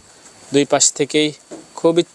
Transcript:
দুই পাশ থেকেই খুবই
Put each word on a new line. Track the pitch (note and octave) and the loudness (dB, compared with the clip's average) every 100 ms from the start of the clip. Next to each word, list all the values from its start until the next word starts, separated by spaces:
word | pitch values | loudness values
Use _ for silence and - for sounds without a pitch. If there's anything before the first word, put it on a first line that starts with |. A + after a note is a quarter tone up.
| _ - - - - | _ -20 -20 -20 -2
দুই | C#3 C#3+ | 0 2
পাশ | C#3+ - - | 2 0 -2
থেকেই | C#3+ D3+ D3+ D3 - - - - | -2 -2 -2 -4 -18 -20 -20 -2
খুবই | E3 E3 E3 | 0 0 0